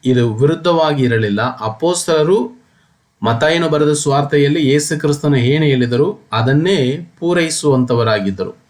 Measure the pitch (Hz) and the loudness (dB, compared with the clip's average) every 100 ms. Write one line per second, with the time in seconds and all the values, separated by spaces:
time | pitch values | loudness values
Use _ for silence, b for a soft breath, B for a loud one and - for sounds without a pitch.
0 | 127 123 120 107 143 165 170 170 156 147 | 0 2 0 0 0 0 0 0 0 0
1 | 123 117 107 101 123 - 110 113 165 175 | 0 0 0 -2 -4 -4 -8 -4 -2 -2
2 | - 160 151 208 247 - b b b b | 0 0 2 0 -2 -10 b b b b
3 | b _ 107 113 151 170 165 151 151 147 | b _ -4 0 0 2 0 2 2 0
4 | 147 139 143 147 143 156 139 147 147 151 | 0 0 0 0 2 2 2 0 0 -4
5 | 151 143 147 139 120 151 151 131 120 120 | -2 -2 0 2 2 2 2 2 0 0
6 | 160 214 _ 113 117 147 170 190 127 147 | 0 -2 _ -2 0 2 2 0 0 -4
7 | 170 _ 170 175 165 156 151 131 123 117 | -10 _ -2 0 -2 -2 0 0 2 0
8 | 110 107 98 95 92 - _ | 0 0 -2 -4 -8 -10 _